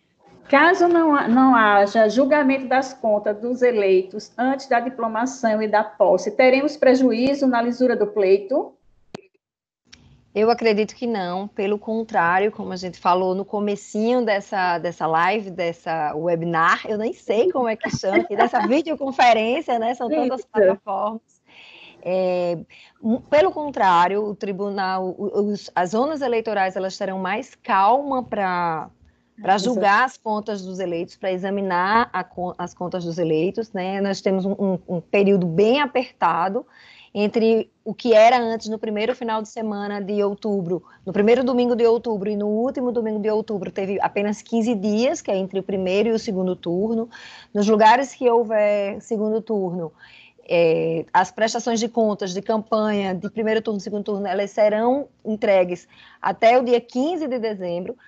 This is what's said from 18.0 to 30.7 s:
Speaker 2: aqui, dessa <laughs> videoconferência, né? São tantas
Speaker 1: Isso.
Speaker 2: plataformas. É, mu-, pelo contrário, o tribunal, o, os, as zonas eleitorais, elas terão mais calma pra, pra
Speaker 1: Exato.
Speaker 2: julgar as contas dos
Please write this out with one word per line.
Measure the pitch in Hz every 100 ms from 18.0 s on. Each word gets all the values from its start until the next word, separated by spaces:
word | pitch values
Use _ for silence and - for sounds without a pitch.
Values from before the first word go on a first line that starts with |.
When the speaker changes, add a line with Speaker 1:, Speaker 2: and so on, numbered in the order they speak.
| 196 202
Speaker 2:
aqui, | 339 202
dessa | 247 247
<laughs> | 214
videoconferência, | 277 330 294 269 247 247 220 220 277 302 233
né? | 226
São | 254 254
tantas | 302 262 254
Speaker 1:
Isso. | -
Speaker 2:
plataformas. | 220 190 196 214 196 208 226 _ _ _ - - - - -
É, | - 185 185 180 175 170 - - - _
mu-, | 220 240
pelo | - 294 370
contrário, | 320 294 262 196 170 180 196 214
o | 196
tribunal, | 202 185 202 202 190 190 185 -
o, | 202 202 208
os, | 202 - -
as | 180
zonas | 220 277 302
eleitorais, | 269 226 220 208 190 190
elas | 190 185
terão | 196 190
mais | 185 214 269
calma | _ - 196 196 262 285 262
pra, | 226 208 190 175 175 160 - _ _ _ _ -
pra | 202
Speaker 1:
Exato. | 196 214
Speaker 2:
julgar | 226 202 208 254
as | -
contas | 220 214 208 202
dos | 185